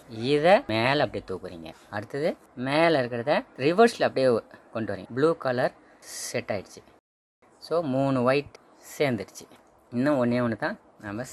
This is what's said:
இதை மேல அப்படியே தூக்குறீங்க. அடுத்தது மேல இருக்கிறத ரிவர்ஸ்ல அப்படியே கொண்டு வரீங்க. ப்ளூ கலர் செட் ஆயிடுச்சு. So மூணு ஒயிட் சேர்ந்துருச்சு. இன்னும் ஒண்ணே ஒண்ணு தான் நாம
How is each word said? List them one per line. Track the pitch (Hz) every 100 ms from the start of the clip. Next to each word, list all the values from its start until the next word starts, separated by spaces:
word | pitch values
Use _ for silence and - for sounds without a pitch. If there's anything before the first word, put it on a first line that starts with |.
| -
இதை | 113 123 147 165 214 285
மேல | 110 123 147
அப்படியே | 123 101 -
தூக்குறீங்க. | 92 92 85 80 - -
அடுத்தது | 104 113 139 170 - -
மேல | 127 131 147 170 147
இருக்கிறத | 120 120 123 185 - -
ரிவர்ஸ்ல | 139 180 233 -
அப்படியே | 127 131 131 113 - - -
கொண்டு | 113 104
வரீங்க. | 95 98
ப்ளூ | 120 156 165
கலர் | 131 123 160 - _ _
செட் | - - - 123 -
ஆயிடுச்சு. | 101 - - - _ _ _ _ _ _ _
So | - 160
மூணு | 151 131 135 131
ஒயிட் | 123 139 - - _ _ - -
சேர்ந்துருச்சு. | 143 110 95 - - - _ _ _
இன்னும் | 120 143 143
ஒண்ணே | 120
ஒண்ணு | 120 120 110
தான் | 156 226 _ _
நாம | 104 104 131